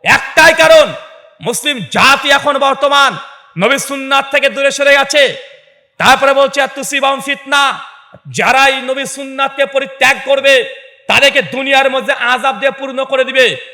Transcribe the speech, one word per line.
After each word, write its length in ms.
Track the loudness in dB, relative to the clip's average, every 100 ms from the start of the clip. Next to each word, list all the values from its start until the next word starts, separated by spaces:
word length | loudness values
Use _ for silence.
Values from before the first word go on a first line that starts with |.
একটাই 500 | 0 0 0 2 2
কারণ, 400 | 4 6 6 4 -2 -16 -20 -20 _
মুসলিম 380 | -8 -6 -6 -6 -6
জাতি 380 | 0 2 2 2
এখন 280 | 0 2 0
বর্তমান 600 | 0 0 0 2 0 -2 -14 -20 _ -2
নবী 200 | 0 0
সুন্নাত 480 | -4 -8 -2 -2 0
থেকে 180 | 0 0
দূরে 220 | 0 -2
সরে 220 | 0 2
গেছে। 420 | 2 2 2 0 -2 -14 -20 _ _ _ _
তারপরে 360 | 2 2 2
বলছে, 280 | 2 0 0
"আতুসিবাহুম 600 | -4 -6 -6 -2 -2 -2
ফিতনা", 580 | -6 -8 -2 0 0 -4 -12 -20 _ -20 -12
যারাই 520 | -2 2 4 2 0
নবী 240 | -4 -6 -6
সুন্নাতকে 600 | -10 -12 -4 -6 -2 -2
পরিত্যাগ 520 | -2 -6 0 0 0 0
করবে, 280 | 0 4 2 0 -10 -20 _ -2
তাদেরকে 340 | 2 2 2
দুনিয়ার 480 | -2 -6 0 2 2
মধ্যে 240 | -2 -4
আযাব 420 | -4 -2 0 -2 -2
দিয়ে 160 | -4
পূর্ণ 340 | -4 -8 -6 -4
করে 180 | -2
দিবে। 340 | 0 2 0 0 -12